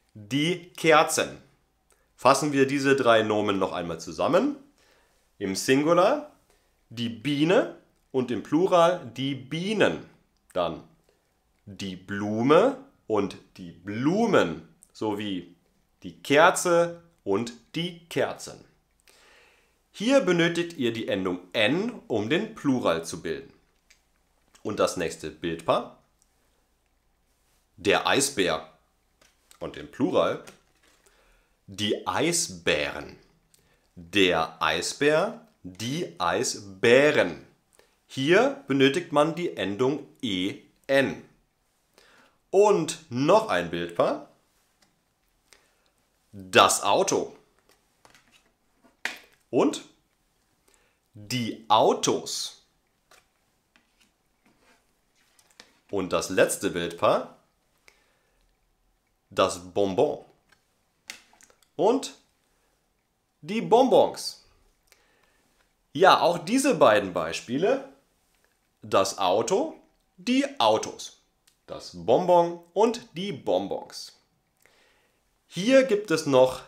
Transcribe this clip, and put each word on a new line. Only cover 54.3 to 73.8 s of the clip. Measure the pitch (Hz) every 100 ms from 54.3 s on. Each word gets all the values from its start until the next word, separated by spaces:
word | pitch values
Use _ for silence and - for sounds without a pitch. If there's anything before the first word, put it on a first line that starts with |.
| _ _ _ _ _ _ _ _ _ _ _ _ _ - _ -
Und | 101 92
das | 113 92
letzte | 95 175 - 98
Bildpaar. | 85 82 82 107 196 254 - _ _ _ _ _ _ _ _ _ _ _ _ _ _ _ _ _ _ _
Das | 107 95 90 90
Bonbon. | 104 98 92 147 147 - _ _ _ _ _ _ _ - - _ _ _ _ _ -
Und | 185 254 - - _ _ _ _ _ _ _ _ _ _ _ _
die | 147 220
Bonbons. | 170 226 262 175 98 - - - _ _ _ _ _ _ _ _ _ _ _ _ _ _ _
Ja, | 143 180 139
auch | 156 170
diese | 165 262 277
beiden | 180 131 107 95
Beispiele, | 87 80 80 - 131 202 277 - - _ _ _ _ _ _ _ _
das | 107 107 95 -
Auto, | 92 98 - 196 320 - _ _ _ _
die | 190 262 277 -
Autos, | 110 110 - - - _ _ _ _ _ -
das | - -
Bonbon | 90 85 143 180 175 170 170 -
und | 185 240 233 - 160
die | 202
Bonbons. | 131 104 92 101 69